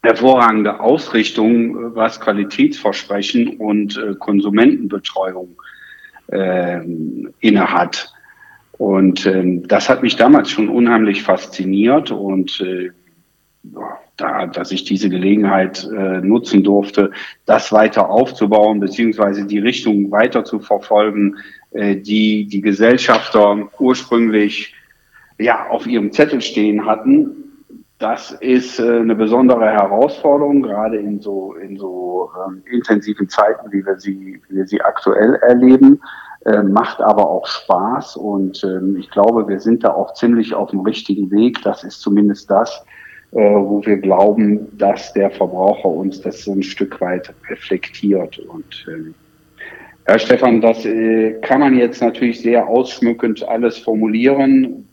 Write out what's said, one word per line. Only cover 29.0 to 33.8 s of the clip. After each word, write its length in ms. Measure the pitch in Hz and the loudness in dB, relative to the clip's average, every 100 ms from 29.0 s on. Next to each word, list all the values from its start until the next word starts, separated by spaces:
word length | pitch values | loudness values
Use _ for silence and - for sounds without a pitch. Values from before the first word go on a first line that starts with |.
| 113 110 | 0 0
besondere 500 | 110 120 127 120 110 | 2 4 4 4 2
Herausforderung, 960 | 107 98 101 143 - 151 143 143 143 | 2 0 2 0 0 2 2 2 0
gerade 360 | 120 101 110 110 | 0 -4 -4 -4
in 240 | 104 101 | -6 -8
so, 340 | 101 98 95 82 | -8 -8 -10 -14
in 220 | 95 98 | -16 -12
so, 520 | 95 90 90 90 90 90 95 | -12 -10 -6 -6 -6 -10 -12
ähm, 160 | 95 - | -14 -6
intensiven 600 | 123 120 107 104 107 98 | -6 0 -2 0 -6 -4
Zeiten, 420 | - 107 110 107 | 2 2 0 -4
wie 140 | 101 | -6